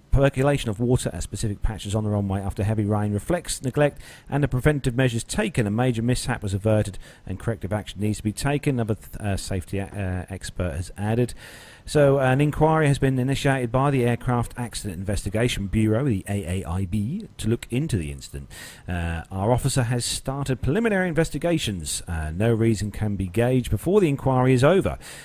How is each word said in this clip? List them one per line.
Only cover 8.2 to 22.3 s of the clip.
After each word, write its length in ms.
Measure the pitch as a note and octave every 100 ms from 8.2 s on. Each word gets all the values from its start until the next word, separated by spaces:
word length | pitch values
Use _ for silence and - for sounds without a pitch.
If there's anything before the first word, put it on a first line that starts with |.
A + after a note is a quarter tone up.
be 60 | G#2+
taken. 420 | G2+ C#3+ D3 -
Another 220 | B2+ A2 G#2+
th-, 200 | - -
uh, 200 | G#2 F#2+
safety, 420 | - F#2+ - G2
uh, 60 | F#2 - F#2 F#2 F2+
expert 440 | F#2+ - - F2+
has 180 | D#2 F2+ -
added. 340 | G#2 A#2 B2 - - - - - -
So 320 | D3+ C#3+ C3+
an 220 | C3 C3
inquiry 480 | D3 - D#3 D#3+ D3
has 100 | C#3
been 200 | C3+ C3
initiated 520 | B2+ C3+ C#3+ C3+ B2
by 200 | B2+ C#3+
the 160 | C#3 A#2+
Aircraft 480 | A#2 - B2 A2+ -
Accident 420 | A#2 - G#2 E2+
Investigation 680 | F#2+ G2+ G2+ G#2+ B2 - G2
Bureau, 360 | A2 A2 G#2+
the 200 | C#3+ G2 -
A 360 | G2+ E2+ F#2+
A 20 | D#2
I 200 | F2+ F#2+
B, 420 | G#2+ G#2 F#3+ G3+ -
to 100 | G#2+
look 200 | A#2 -
into 280 | B2 D#3 G2+
the 120 | D2+
incident. 380 | C#2 - C#2 C#2 - - - -
Uh, 320 | F2+ E2+ E2 -
"Our 220 | F#2+ G2+
officer 300 | B2 C3+ C3
has 200 | A#2 B2
started 600 | - - - C3+ C#3 B2
preliminary 460 | B2+ F3 A#3 G3 F#3
investigations. 960 | D#3 D#3+ D3 E3+ E3 - F#2+ D2 - -
Uh, 220 | E2+ D#2